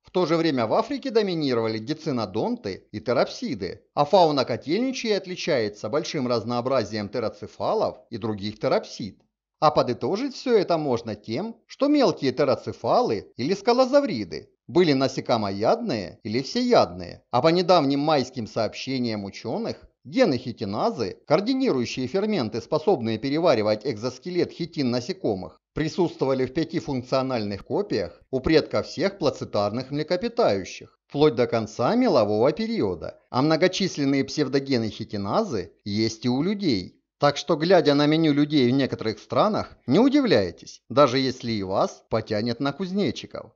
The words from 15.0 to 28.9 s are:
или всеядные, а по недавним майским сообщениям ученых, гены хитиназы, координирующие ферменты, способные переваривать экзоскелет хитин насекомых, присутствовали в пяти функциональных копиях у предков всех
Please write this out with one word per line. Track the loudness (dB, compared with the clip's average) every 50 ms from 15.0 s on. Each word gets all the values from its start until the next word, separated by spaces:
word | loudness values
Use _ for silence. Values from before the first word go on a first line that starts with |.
| 2 0 -2 -4 -2 0 0 0 0 -2 -2 0 2 2 2 2 0 -4 -2 -4 -4 -6 -10 -12 _
или | -4 -4 -4 -4
всеядные, | -2 -4 -2 0 4 6 6 4 4 0 -12 -12 -12 -14 -16 _ _
а | -2 2
по | 4 4
недавним | 4 4 4 4 4 4 6 4 2 0
майским | 2 2 2 2 0 -2 -6 -10 -10
сообщениям | -6 -4 -2 -2 -2 -4 -8 -8 -6 -4 -2 -2 -2 -4 -4 -6
ученых, | -8 -12 -10 -8 -8 -6 -6 -6 -6 -8 -10 -12 -20 _ _ _
гены | -6 2 2 4 4 4
хитиназы, | 0 -4 -8 -8 -6 -6 -6 -4 -2 -2 -2 -2 -2 -4 -6 -6 -10 _
координирующие | _ 2 2 2 0 -2 0 0 0 0 0 -2 -4 -4 -6 -6
ферменты, | -4 -2 -2 -2 0 0 0 -2 -2 -4 -6
способные | -6 -2 -4 0 2 2 0 2 0 -2 -4
переваривать | -2 -2 -2 -2 2 4 4 4 4 4 2 0 0 -2
экзоскелет | -6 -6 -4 -6 -8 -8 -8 _ -6 -2 -2 -2 -2 -4
хитин | -10 -10 -8 -4 -2 -2 0
насекомых, | 0 -2 -4 -6 -10 -4 -2 -2 -2 -2 -6 -12 -16 _ _ _ _
присутствовали | -4 -4 -4 0 0 0 0 0 -2 0 0 2 0 0
в | -2 -2
пяти | -4 -4 -2 -4 -6
функциональных | -4 -4 -6 -6 -4 -2 -2 0 0 0 -2 -4 -2 -4 -6 -8 -8
копиях | _ -4 -4 -4 -2 -2 -4 -4 -4 -10 -18 _ _
у | -6 -4
предков | 0 4 4 4 4 4 -2 -4 -4
всех | -4